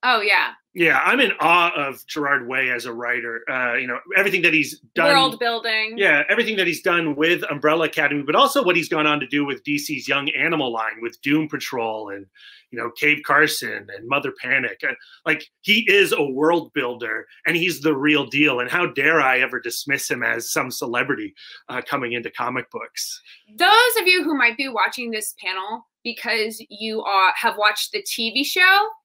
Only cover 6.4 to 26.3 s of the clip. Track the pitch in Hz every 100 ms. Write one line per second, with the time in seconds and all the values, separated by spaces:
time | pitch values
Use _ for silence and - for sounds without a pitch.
6.4 | 226 214 175 151 185 175 165 143 160 175
7.4 | 202 147 151 160 156 - 147 147 135 170
8.4 | 277 285 202 175 147 165 151 147 131 147
9.4 | 143 127 - 147 147 143 120 139 139 135
10.4 | 151 165 131 113 110 110 117 - 139 147
11.4 | 151 143 - 131 113 110 104 101 98 _
12.4 | - - _ 120 117 117 151 151 - 143
13.4 | 151 - 120 107 101 98 113 139 139 127
14.4 | 127 135 123 95 147 127 - - - 156
15.4 | - _ - 208 214 196 180 - 143 131
16.4 | 156 170 147 - 123 120 117 110 - -
17.4 | 170 165 180 143 147 139 147 151 131 139
18.4 | 147 123 123 160 175 - 139 165 135 127
19.4 | 127 123 120 - - 139 - 131 113 117
20.4 | 117 160 131 - 135 120 135 127 104 -
21.4 | - - _ 127 - 143 123 120 117 -
22.4 | 120 127 120 113 113 - - - _ -
23.4 | _ 214 359 440 494 453 359 370 302 294
24.4 | 240 233 269 220 196 233 240 220 214 -
25.4 | 185 190 190 226 _ _ 233 233 240